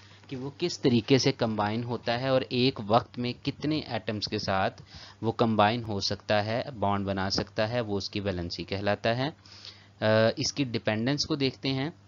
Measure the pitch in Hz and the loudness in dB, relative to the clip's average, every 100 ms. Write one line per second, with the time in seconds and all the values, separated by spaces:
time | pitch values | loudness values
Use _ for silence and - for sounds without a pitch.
0 | - - - 131 139 - 175 - 143 120 | -20 -20 -12 -10 -8 -4 -4 0 4 4
1 | - 131 135 127 117 107 104 113 120 113 | 6 4 4 0 0 0 0 -2 -4 -6
2 | - 120 135 131 - 127 127 131 104 113 | -2 -2 2 0 2 2 2 0 2 2
3 | - - 123 123 139 - 147 156 - 117 | 2 -6 -6 -4 -6 -4 -2 -4 -4 -6
4 | - 107 - 107 101 95 107 - - - | -4 -6 -4 -4 0 0 0 -4 -18 -20
5 | - - 110 - 117 107 104 120 113 101 | -20 -6 -2 2 2 6 4 4 -2 -4
6 | - 101 - 107 107 117 - 104 101 101 | -2 -4 0 2 2 -2 -4 -2 0 0
7 | 98 98 95 104 104 - 110 123 107 101 | 0 -2 -2 -2 -4 -2 -2 -2 -2 -2
8 | - 104 98 90 85 - 87 98 101 104 | -4 -4 -4 -4 -4 -6 -6 -4 -2 0
9 | 113 120 139 - - - - - - - | 0 0 -2 -6 -18 -20 -20 -20 -18 -2
10 | 107 110 110 - 127 - 131 113 - 107 | 2 4 4 2 -4 -2 -2 -2 -2 0
11 | 120 143 - 151 135 - 135 135 147 - | 0 -2 -2 -2 -2 -2 -4 -2 -4 -8